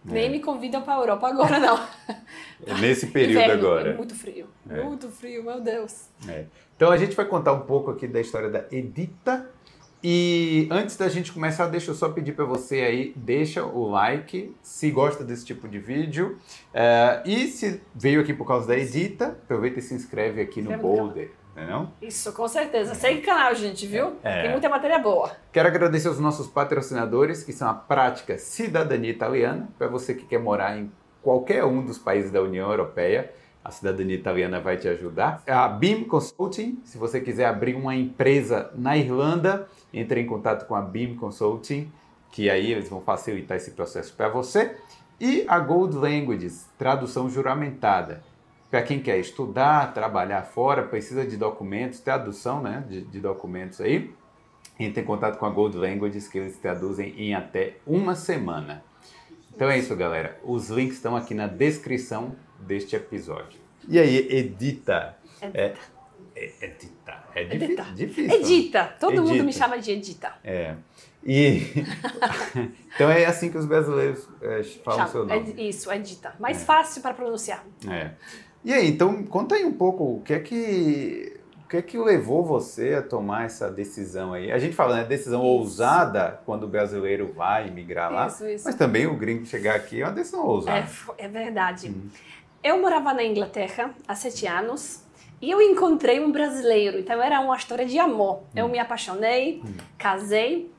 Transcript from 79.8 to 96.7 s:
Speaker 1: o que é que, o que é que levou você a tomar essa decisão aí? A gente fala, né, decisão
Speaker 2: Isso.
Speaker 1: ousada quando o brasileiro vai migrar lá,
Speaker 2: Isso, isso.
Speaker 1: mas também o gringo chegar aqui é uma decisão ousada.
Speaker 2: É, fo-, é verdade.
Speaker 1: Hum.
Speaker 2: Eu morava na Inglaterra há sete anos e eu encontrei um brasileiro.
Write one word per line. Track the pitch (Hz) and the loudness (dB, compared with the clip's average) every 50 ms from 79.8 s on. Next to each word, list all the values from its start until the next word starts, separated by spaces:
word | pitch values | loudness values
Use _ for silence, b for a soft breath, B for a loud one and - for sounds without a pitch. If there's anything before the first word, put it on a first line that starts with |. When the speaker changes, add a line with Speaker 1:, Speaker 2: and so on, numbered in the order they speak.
| 185 185 185 185 156 131 117 | 2 2 2 2 -2 -2 -2
Speaker 1:
o | - | -6
que | - - | -2 -2
é | 151 156 | -2 -2
que, | 156 - 240 233 226 214 196 180 165 151 147 143 135 - - 110 - - - - - - - - - | -2 -4 -4 -4 -2 0 0 2 4 2 2 2 -2 -6 -6 -8 -10 -12 -14 -18 -20 -20 -20 -20 -10
o | - | -4
que | - | -4
é | 175 | -4
que | 175 - - 233 | -2 -2 -4 0
levou | 226 220 196 143 - 107 135 165 175 | 4 4 4 4 4 2 2 2 2
você | 160 147 - - - - 117 117 135 147 | 2 0 0 0 -4 -6 -4 0 0 0
a | 143 | 0
tomar | - - 123 110 101 101 101 113 117 | -2 -2 -4 -4 -2 -2 -2 -4 -4
essa | 113 - - 107 95 | -6 -6 -6 -6 -6
decisão | 95 95 101 101 - 107 98 90 87 95 95 92 | -6 -6 -8 -8 -8 -10 -10 -8 -8 -8 -6 -6
aí? | 90 90 90 110 | -6 -6 -4 -2
A | 117 123 | -2 0
gente | 131 170 170 | 0 -2 0
fala, | - 156 123 123 | 2 2 2 2
né, | 117 117 | 0 0
decisão | 117 139 - - 127 120 123 | -2 -4 -4 -2 -2 -2 2
Speaker 2:
Isso. | 127 127 | 4 4
Speaker 1:
ousada | 127 120 110 98 85 92 120 131 156 180 170 120 101 101 92 - - - - | 4 4 2 -2 -2 0 2 4 6 4 4 2 2 0 0 0 -4 -8 -8
quando | - 107 107 107 | -8 -6 -6 -6
o | 104 | -4
brasileiro | 92 107 104 101 104 101 95 98 101 98 101 87 80 | 0 0 0 0 -2 -4 -2 0 0 -2 -2 -6 -4
vai | 82 85 95 104 110 110 95 | -4 0 0 0 0 -2 -4
migrar | 90 90 85 85 87 85 85 85 | -10 -12 -10 -6 -4 -2 -2 -2
lá, | 85 92 135 208 | 0 -2 -2 -2
Speaker 2:
Isso, | - - 214 214 | -4 -8 -8 -8
isso. | 208 208 - | -8 -6 -6
Speaker 1:
mas | 285 - | -6 0
também | - 156 127 110 110 139 | 2 2 4 4 2 2
o | 165 151 | 0 -2
gringo | 110 107 110 117 117 117 | -4 -4 -4 -4 -4 -6
chegar | - - 110 101 107 107 | -8 -8 -2 0 2 0
aqui | 104 - - 113 117 | 0 -2 -4 -6 -6
é | 135 | -4
uma | 175 | -4
decisão | 202 320 349 349 381 370 320 | -4 -6 -6 -6 -4 -2 0
ousada. | - 120 95 - - - 202 | 2 0 0 0 0 -2 -2
Speaker 2:
É, | 156 | -2
fo-, | 156 - - - 233 - - | -4 -12 -14 -14 -14 -14 -12
é | 202 196 | -14 -10
verdade. | 208 226 226 240 220 196 185 180 185 185 - 110 | -8 -8 -8 -4 -2 0 0 -2 -2 -6 -10 -10
Speaker 1:
Hum. | 98 95 98 101 B B B B B B B _ _ _ | -10 -10 -12 -14 B B B B B B B _ _ _
Speaker 2:
Eu | - 285 339 370 | 2 2 4 4
morava | 370 359 330 311 277 285 | 4 4 4 4 2 2
na | 262 247 | 2 2
Inglaterra | 233 220 214 202 196 190 - - - - - - 240 269 262 - - - | 0 0 0 0 -2 -2 -4 -4 -4 -4 -4 -6 -6 -6 -8 -12 -8 -8
há | 202 | -8
sete | 202 - 254 - - 214 | -6 -6 -8 -6 -4 -4
anos | 180 170 180 208 233 262 294 - - - - - B B B B B B B | -2 0 0 -2 -2 -4 -6 -8 -12 -14 -16 -18 B B B B B B B
e | - 285 | -2 2
eu | 370 403 | 6 8
encontrei | 427 403 370 - 370 339 320 311 277 247 247 285 | 8 8 8 6 6 4 4 6 6 4 4 6
um | 302 302 | 4 2
brasileiro. | 262 302 294 285 262 269 240 233 | 4 4 2 2 0 0 2 4